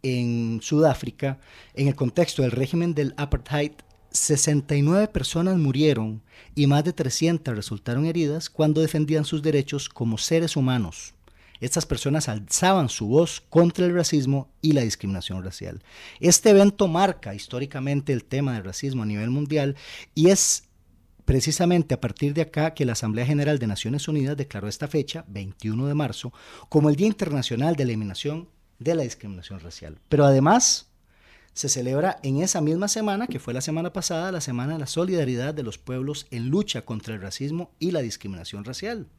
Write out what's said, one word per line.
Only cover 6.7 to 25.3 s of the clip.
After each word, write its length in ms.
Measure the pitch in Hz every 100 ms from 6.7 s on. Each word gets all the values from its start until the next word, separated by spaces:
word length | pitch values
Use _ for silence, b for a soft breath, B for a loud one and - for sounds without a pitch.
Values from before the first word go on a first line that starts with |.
| 143
de 100 | 147
trescientas 640 | - 135 - 160 170 - 110
resultaron 500 | - 104 - 120 160
heridas 460 | 170 151 156 -
cuando 280 | - 151 151
defendían 460 | 156 156 151 156 147
sus 160 | 156
derechos 480 | 151 147 135 143 -
como 300 | - 117 110
seres 360 | - 165 165 151
humanos. 600 | 131 127 92 - - _ _ B B B
Estas 280 | 123 - 143
personas 420 | 120 139 151 143
alzaban 580 | 107 98 - 185 190 131
su 200 | - 107
voz 340 | 139 170 - _
contra 340 | 165 170 170
el 120 | 180 175
racismo 560 | 160 151 131 139 131 _
y 120 | 156
la 80 | 143
discriminación 640 | 117 - 98 95 - 92
racial. 380 | 92 - 92 85 B B B B
Este 320 | 170 - 226
evento 360 | 196 202 202 196
marca 460 | 165 190 180 110
históricamente 800 | 104 - 123 139 135 135 143 139
el 120 | 127 -
tema 280 | 131 139
del 100 | 117
racismo 380 | 95 95 139 127
a 60 | 107
nivel 240 | 104 110
mundial 440 | 135 143 151 139 139 B B B
y 160 | - 165
es 360 | 190 - - _ _ _ _ _ _ -
precisamente 680 | 131 156 151 175 175 160
a 60 | 123
partir 340 | 117 - 143
de 80 | 147
acá 320 | 160 - 160
que 120 | 160 135
la 80 |
Asamblea 320 | 110 113 107 123
General 340 | 147 143 147
de 80 | 113
Naciones 400 | 98 113 143 151
Unidas 300 | 151 135 147
declaró 320 | 139 101 101
esta 180 | - 143
fecha, 380 | 160 143 160
veintiuno 580 | -